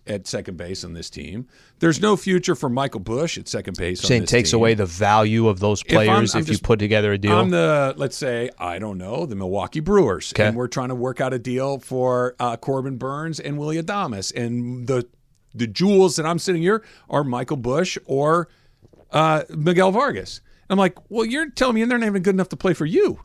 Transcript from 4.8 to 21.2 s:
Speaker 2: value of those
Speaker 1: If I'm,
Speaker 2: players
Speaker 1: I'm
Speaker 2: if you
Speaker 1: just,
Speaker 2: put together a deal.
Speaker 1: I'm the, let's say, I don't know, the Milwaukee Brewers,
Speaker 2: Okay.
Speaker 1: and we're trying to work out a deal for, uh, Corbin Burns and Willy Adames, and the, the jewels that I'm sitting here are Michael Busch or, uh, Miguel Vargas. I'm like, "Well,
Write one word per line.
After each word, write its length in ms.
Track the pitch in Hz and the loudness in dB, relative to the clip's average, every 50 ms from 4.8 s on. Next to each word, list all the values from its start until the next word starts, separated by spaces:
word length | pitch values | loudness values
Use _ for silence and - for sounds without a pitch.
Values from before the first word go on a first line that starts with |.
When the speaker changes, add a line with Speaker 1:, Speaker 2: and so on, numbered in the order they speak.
| 101 | 0
Speaker 2:
value 640 | 87 82 87 104 101 104 110 110 110 110 113 113 110 | -2 -2 0 2 4 6 6 4 4 2 4 4 2
of 120 | 101 92 | 2 2
those 200 | 101 104 104 98 - - | 2 0 0 0 0 2
Speaker 1:
If 40 | - | 4
I'm, 20 | 110 107 | 4 6
Speaker 2:
players 300 | 107 101 104 107 98 - | 6 4 4 2 2 0
Speaker 1:
I'm 60 | 110 | 0
Speaker 2:
if 60 | 156 156 | 0 0
you 40 | 107 | 0
Speaker 1:
just, 80 | 101 - | 0 2
Speaker 2:
put 140 | - 120 104 | 2 2 2
together 340 | 104 104 110 107 104 104 101 | 2 2 2 2 2 2 0
a 40 | 98 | 2
deal. 200 | 98 104 - 180 | 2 2 4 4
Speaker 1:
I'm 100 | 185 185 | 4 2
the, 420 | 180 170 165 160 156 147 139 135 131 151 | 2 2 2 2 2 2 0 0 -2 -4
let's 200 | 143 127 - - | -6 -6 -6 -6
say, 320 | - 127 120 117 120 127 - - | -4 -4 -2 -2 -4 -6 -8 -8
I 200 | 87 87 85 90 | -8 -8 -6 -6
don't 180 | 104 107 98 92 | -8 -8 -8 -8
know, 280 | 90 95 113 143 175 | -8 -8 -6 -6 -6
the 100 | 147 110 | -6 -6
Milwaukee 440 | 95 95 92 95 101 92 92 - 156 | -6 -4 -4 -4 -4 -4 -4 -6 -4
Brewers, 540 | 156 170 208 202 175 117 92 76 - - - | 0 4 6 6 6 4 2 -2 -4 -4 0
Speaker 2:
Okay. 100 | - 107 | 2 2
Speaker 1:
and 120 | 107 110 120 | 2 2 0
we're 100 | 123 123 | -4 -4
trying 220 | - 139 127 127 | -4 -4 -4 -4
to 60 | 131 | -4
work 260 | 123 117 131 131 - | -4 -4 -4 -2 -2
out 120 | 139 131 131 | -2 -2 -2
a 60 | 123 | -4
deal 400 | 104 127 123 127 131 139 139 131 | -4 -4 -4 -4 -2 -4 -4 -6
for, 560 | - - 135 127 127 127 123 123 123 123 123 - | -8 -6 -2 0 0 2 2 2 0 -2 -4 -4
uh, 180 | 127 123 117 117 | -4 -4 -4 -4
Corbin 400 | - - 135 131 131 139 135 117 | -4 -4 -4 -2 -4 -6 -6 -6
Burns 420 | 127 131 139 147 156 165 160 - | -6 -8 -6 -6 -6 -8 -8 -8
and 180 | - 143 143 147 | -6 -6 -6 -4
Willy 240 | 147 151 156 165 | -4 -4 -4 -4
Adames, 520 | 165 165 208 202 190 147 110 98 95 - - | -4 -4 -4 -4 -4 -4 -4 -6 -8 -8 -6
and 520 | - 120 117 120 120 120 120 127 127 120 117 | -4 -4 -4 -4 -4 -4 -6 -8 -8 -4 -2
the, 200 | 131 127 120 - _ _ _ _ _ _ _ _ - | -2 -2 -2 -4 _ _ _ _ _ _ _ _ -6
the 120 | 113 120 110 | -4 -4 -4
jewels 500 | 98 - 175 202 208 190 190 180 - 165 | 0 0 2 4 6 6 6 6 4 0
that 80 | 156 | -2
I'm 140 | 160 175 165 | -2 -2 -2
sitting 220 | - 190 180 165 | -2 -2 -2 0
here 220 | 165 180 214 220 - - - - _ - | 2 2 0 0 -2 -8 -20 -20 _ -4
are 140 | - 139 147 | -2 -2 0
Michael 340 | 135 120 123 127 - 160 139 | 0 -2 -4 -4 -4 -6 -4
Busch 400 | 110 123 127 151 185 175 - - - | -2 -2 0 0 0 -2 -4 -8 -6
or, 440 | - 135 135 143 151 160 175 170 - _ _ _ _ _ _ - _ _ _ _ _ | -4 -2 0 2 2 2 2 0 -4 _ _ _ _ _ _ -20 _ _ _ _ _
uh, 320 | - 147 156 160 160 156 - - | 0 2 4 4 2 0 -2 -4
Miguel 420 | 156 160 151 170 180 170 185 190 | -6 0 0 2 4 4 4 4
Vargas. 500 | 185 226 285 - - 98 92 - - - - _ _ _ _ - | 4 2 0 0 -2 -6 -8 -10 -14 -16 -18 _ _ _ _ 0
I'm 80 | - 196 | 2 2
like, 200 | 196 180 - - - _ | 2 2 0 -4 -12 _
"Well, 160 | 202 233 | -4 -4